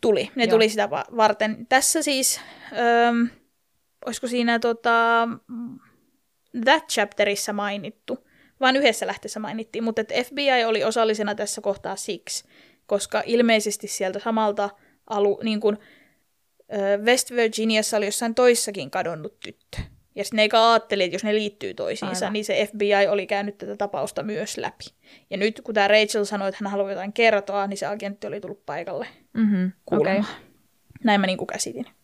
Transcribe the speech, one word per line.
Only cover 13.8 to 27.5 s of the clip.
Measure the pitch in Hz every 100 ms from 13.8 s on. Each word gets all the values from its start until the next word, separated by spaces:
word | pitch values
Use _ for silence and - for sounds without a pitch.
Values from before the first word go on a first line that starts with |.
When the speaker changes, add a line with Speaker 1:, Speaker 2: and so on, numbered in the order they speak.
| 208
Speaker 1:
sieltä | - 190 196
samalta | 226 220 214 208 202 - _ _ _
alu-, | 208 202 202
niin | 226 214
kun, | 214 208 - _ _ _ _ _ _ _ _
ö, | 208 196 202
West | 214 254 -
Virginiassa | 240 226 220 220 220 214 214
oli | 202
jossain | 208 233
toissakin | 226 247 233 - 202 139
kadonnut | 185 170 160 151 _
tyttö. | - - _ - - - _
Ja | -
sit | 202
ne | 220
eikä | 214 226 226
ajatteli, | 233 226 202
että | 180
jos | 180
ne | 214
liittyy | 208 208 202 98
toisiinsa, | 90 82 - 202 185 185
Speaker 2:
Aivan. |
Speaker 1:
niin | 214
se | 208 196 208
F | 214
B |
I | 208 202 196
oli | 202 185
käynyt | 196 208 -
tätä | 190 202
tapausta | 202 170 147 -
myös | 214 208 208 -
läpi. | - - - _ _ - _
Ja | 190
nyt | 208 220
kun | -
tää | 214 196
Rachel | 214 214 220
sanoi, | 202 208 196
että | 190
hän | 196
haluaa | 202 196
jotain | 190 196
kertoa, | 208 226 208 202